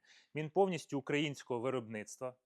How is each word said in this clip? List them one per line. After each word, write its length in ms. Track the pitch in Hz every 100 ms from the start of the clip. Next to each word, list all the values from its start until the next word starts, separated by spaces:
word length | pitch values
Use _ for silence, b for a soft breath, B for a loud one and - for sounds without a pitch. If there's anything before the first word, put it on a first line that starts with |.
| b b b 147
Він 140 | 151
повністю 500 | 185 196 170 - 143
українського 600 | - 147 151 139 - 120
виробництва. 760 | 127 127 110 110 104 - 127 -